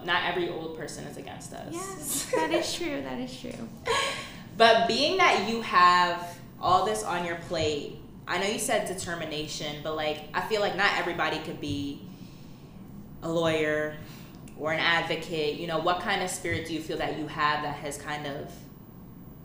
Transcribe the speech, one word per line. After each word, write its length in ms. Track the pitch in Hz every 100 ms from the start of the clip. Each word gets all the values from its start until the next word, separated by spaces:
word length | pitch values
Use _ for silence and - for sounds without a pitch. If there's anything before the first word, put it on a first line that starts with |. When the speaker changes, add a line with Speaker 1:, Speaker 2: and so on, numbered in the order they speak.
Speaker 1:
not 200 | 175 175 175
every 240 | 180 170
old 260 | 147 165 156
person 280 | 143 -
is 120 | 147 -
against 380 | - - -
us. 180 | - -
Speaker 2:
Yes, 580 | 339 381 381 - 277 - 320
that 140 | 320
is 240 | 339 320
true. 260 | - 339 277
That 160 | 262 247
is 160 | 254 -
true. 280 | - 233 226 - -
Speaker 1:
<laughs> 80 | 554 554 - - - - 196
But 300 | 226 226 226
being 280 | 233 311 381
that 320 | 339 226 202
you 140 | 226
have 760 | 220 190 180 180 175 170 - - - -
all 240 | 170 185
this 180 | 202 214
on 220 | - 175
your 120 | 175 170
plate, 600 | - 165 156 147 - - - - -
I 100 | 180
know 80 | 202
you 120 | 226
said 280 | - 214 -
determination, 920 | 180 180 170 156 151 156 - 151 147
but, 140 | 156 156
like, 220 | 156 151 -
I 80 | -
feel 180 | - 208
like 160 | 196 175
not 140 | 196 -
everybody 400 | 175 165 156 160
could 200 | 170 147
be 420 | 151 143 143 143 - - - - - - - - - - - -
a 60 | 165
lawyer 680 | 165 165 160 151 151 151 151 - - - - - -
or 140 | 151
an 60 | 160
advocate. 760 | 151 170 160 160 160 160 147 147
You 80 | 170
know, 120 | 160
what 220 | 170 175
kind 220 | 220 190
of 60 | 180
spirit 360 | - 175 165 160
do 80 |
you 60 | 156
feel 180 | 151 160
that 200 | 143 151
you 80 | 147
have 360 | 156 147 151
that 140 | 147 147
has 200 | 147 143
kind 280 | 151 151 147
of, 260 | 147 147 - - - - - - - - -